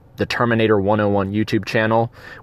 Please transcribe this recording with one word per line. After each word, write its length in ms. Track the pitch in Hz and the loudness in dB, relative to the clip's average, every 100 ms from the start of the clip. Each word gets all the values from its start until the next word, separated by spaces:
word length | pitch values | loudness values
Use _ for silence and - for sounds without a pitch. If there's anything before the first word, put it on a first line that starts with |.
| - - | -12 -8
the 100 | 101 | -6
Terminator 540 | - 120 113 110 104 | -2 0 2 2 2
one 200 | 98 107 | 2 0
oh 100 | 104 | 2
one 220 | 101 98 | 0 -2
YouTube 340 | 104 104 110 95 | -2 -2 -2 -2
channel. 460 | 120 110 113 117 - - - | 0 2 2 0 -6 -20 -14